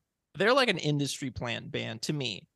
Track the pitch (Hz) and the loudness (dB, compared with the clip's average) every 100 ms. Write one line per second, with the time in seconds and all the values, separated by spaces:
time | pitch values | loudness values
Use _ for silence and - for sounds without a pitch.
0 | _ _ _ 147 202 277 247 170 147 147 | _ _ _ 0 4 6 4 2 2 2
1 | 139 - 135 - 123 113 120 120 117 113 | 0 -4 -6 -6 -4 -4 -4 -6 -6 -6
2 | - 151 123 92 - | -4 -4 -4 -8 -14